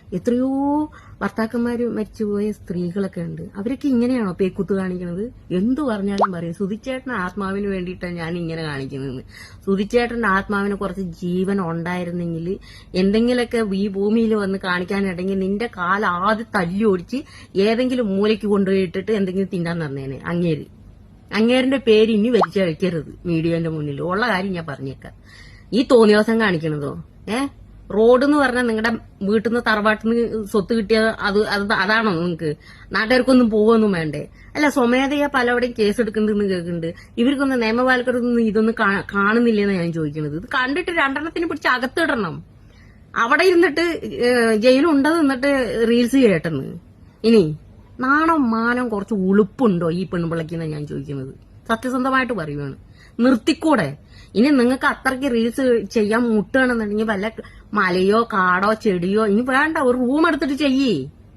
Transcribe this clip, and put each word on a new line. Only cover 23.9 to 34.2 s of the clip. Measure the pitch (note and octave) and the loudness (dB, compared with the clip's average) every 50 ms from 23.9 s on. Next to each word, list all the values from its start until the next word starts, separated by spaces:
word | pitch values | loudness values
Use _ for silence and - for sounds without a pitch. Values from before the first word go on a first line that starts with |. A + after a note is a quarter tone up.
| C#3 C#3 | -6 -6
ഉള്ള | D3+ E3+ F3+ G3+ A#3+ | -4 -4 -2 -2 0
കാര്യം | A#3+ G3+ F#3 F#3+ G3+ | 0 0 -2 -2 -4
ഞാൻ | F#3 E3+ E3 | -6 -6 -8
പറഞ്ഞേക്കാം. | D#3+ - - C3+ C3+ B2+ - - - - - - - - - - - - - - - - | -8 -10 -8 -10 -10 -10 -12 -16 -18 -20 -20 -20 -20 -20 -20 -20 -20 -20 -20 -8 -2 0
ഈ | A#3 C4+ - | 0 4 6
തോന്നിവാസം | C4 A#3 A3 G#3 G#3 G#3+ G#3+ A#3 A3+ A3+ | 6 6 8 8 6 6 4 2 2 2
കാണിക്കണതോ? | A3+ G3+ F3 D#3 E3 D#3+ D3+ D3 C#3+ C#3 C3+ E3+ D#3+ - - - - F#3+ | 2 0 0 -2 -2 -4 -4 -4 -6 -6 -8 -10 -14 -18 -20 -16 -10 -6
ഏ? | G#3 B3+ C#4 C#4 - - - - - - - - G3 | -6 -4 -4 -6 -8 -14 -20 -20 -20 -20 -12 -4 0
റോഡ് | G3+ A3 A#3 B3 B3+ C#4 | 4 6 6 6 6 6
എന്ന് | C#4+ D4+ | 4 4
പറഞ്ഞാൽ | D4 C#4 B3+ A#3+ B3 | 4 2 2 2 0
നിങ്ങളുടെ | B3 A#3 A3 A3 A3 A#3+ A3+ A3 - - - - | 0 0 0 0 0 -2 -2 -4 -8 -12 -10 -6
വീട്ടിൽ | G3+ F#3+ G#3+ A3+ G3+ A#3 | -2 0 0 0 0 0
നിന്ന് | A3+ A#3+ A#3 | -2 -2 0
തറവാട്ടിൽ | A#3 G#3+ G#3 G3+ G#3+ G#3+ G#3+ - A3+ | 0 0 2 2 2 0 0 0 0
നിന്ന് | A#3 A#3 A#3 - - A3 G#3 | 0 0 0 -2 -4 -6 -4
സ്വത്ത് | G3 - G#3+ F3 - A#3+ | -2 -2 -2 0 0 -2
കിട്ടിയ | A3+ G#3 F#3+ A3+ | -2 0 2 2
അത്, | A3 A3 A3 A3 - F#3 G3+ G3 G#3 G#3+ | 2 2 0 0 -2 -2 0 0 0 0
അത് | C3+ - G3+ G3+ G3+ A3 | 0 -2 -2 -2 -2 -2
അതാണോ | F#3+ F#3+ G3 G#3+ A3+ A3 A3 | 0 0 0 0 0 0 0
നിങ്ങൾക്ക്? | F3+ D#3+ E3+ F3+ E3+ D#3 E3+ D3+ D3 - - - - - - - | 0 -2 -2 -4 -4 -4 -4 -6 -6 -6 -12 -20 -20 -20 -12 -6
നാട്ടുകാർക്കൊന്നും | - F#3+ A3 G#3+ B3+ B3+ B3 B3+ C4 B3+ B3 A3 | -4 -2 0 2 2 2 4 4 4 4 4 4
പോവൊന്നും | A3 G#3 G#3+ A3 A3+ A3 G#3+ G#3 | 4 4 4 4 4 4 4 2
വേണ്ടേ? | F#3+ E3 D#3+ D3+ D3 D3 | 2 0 -2 -4 -6 -8